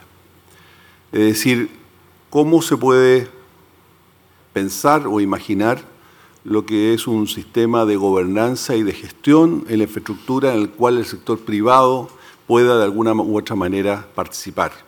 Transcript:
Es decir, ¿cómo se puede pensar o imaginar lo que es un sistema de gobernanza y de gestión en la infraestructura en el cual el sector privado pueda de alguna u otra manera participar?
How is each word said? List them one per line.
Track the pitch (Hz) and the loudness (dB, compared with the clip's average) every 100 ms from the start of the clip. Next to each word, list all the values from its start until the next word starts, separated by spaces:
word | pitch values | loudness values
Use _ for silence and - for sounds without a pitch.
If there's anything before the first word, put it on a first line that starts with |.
| _ _ _ _ _ _ _ _ _ _ _ | _ _ _ _ _ _ _ _ _ _ _
Es | 107 | 0
decir, | 107 107 131 120 117 - _ _ _ _ _ | 0 0 0 -2 -4 -10 _ _ _ _ _
¿cómo | 147 151 160 | 0 4 2
se | 156 139 | 2 0
puede | 127 127 127 127 117 - - _ _ _ _ _ _ _ _ _ _ | 2 4 6 4 0 -14 -20 _ _ _ _ _ _ _ _ _ _
pensar | 101 98 - 143 151 139 | -6 -6 -2 0 0 0
o | 104 | -2
imaginar | 101 95 - 98 107 127 - - _ _ _ _ | 0 -2 -4 -2 0 -2 -6 -20 _ _ _ _
lo | 104 107 107 | -4 -4 -2
que | 107 107 | 0 0
es | 113 - | 0 -2
un | 110 104 | -4 -4
sistema | - 107 - 117 117 107 | -8 -6 -2 0 2 0
de | 104 | 0
gobernanza | 98 95 92 101 120 127 - 120 | 0 0 0 -2 -2 -4 -4 -2
y | |
de | 104 | -2
gestión | 87 - - - 156 165 160 - | -6 -14 -6 2 4 4 0 -4
en | 110 | -2
la | |
infraestructura | 107 - 101 101 - 131 135 | -2 -6 -12 -12 -6 -2 0
en | 117 | 0
el | 104 | -2
cual | - 120 123 | 0 0 0
el | 113 | -2
sector | 95 - 113 | -8 -6 -6
privado | - 107 110 131 131 131 117 - - _ - | -4 -2 4 4 4 0 -6 -16 -20 _ 0
pueda | 120 123 120 | 2 4 4
de | |
alguna | 101 101 113 | 2 0 0
u | 110 104 104 | 0 -2 -2
otra | - 104 | -4 -6
manera | 107 98 98 101 92 | -4 -2 -2 -4 -8
participar? | - 90 - - - 80 - | -10 -10 -10 -12 -4 -6 -6